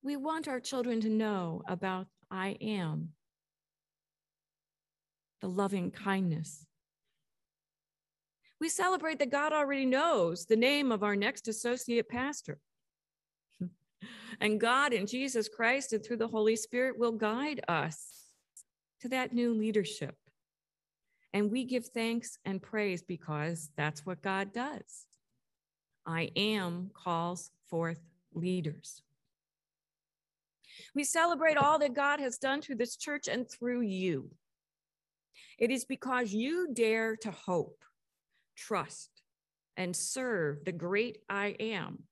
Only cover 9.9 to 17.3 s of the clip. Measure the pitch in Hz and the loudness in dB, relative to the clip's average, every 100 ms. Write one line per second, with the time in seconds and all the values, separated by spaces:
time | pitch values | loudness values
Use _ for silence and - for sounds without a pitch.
9.9 | 262 330 269 170 180 - 220 247 285 269 | 4 4 4 4 0 4 6 6 6 4
10.9 | 220 208 202 208 - - 214 240 240 - | 2 2 2 2 -2 -6 -4 -2 -2 0
11.9 | 233 226 240 269 285 - 147 _ _ _ | 0 0 -2 -2 -4 -8 -12 _ _ _
12.9 | _ _ _ _ _ _ _ 180 - _ | _ _ _ _ _ _ _ -10 -10 _
13.9 | _ 220 - 233 226 208 214 226 254 285 | _ -18 -16 -16 -2 0 4 4 4 4
14.9 | 226 202 247 269 247 214 - 233 269 269 | 2 0 -2 0 0 -2 0 2 2 0
15.9 | 220 - 240 220 226 214 220 - 240 262 | -4 -2 -2 0 4 4 4 0 0 0
16.9 | 226 240 226 214 | 2 0 2 0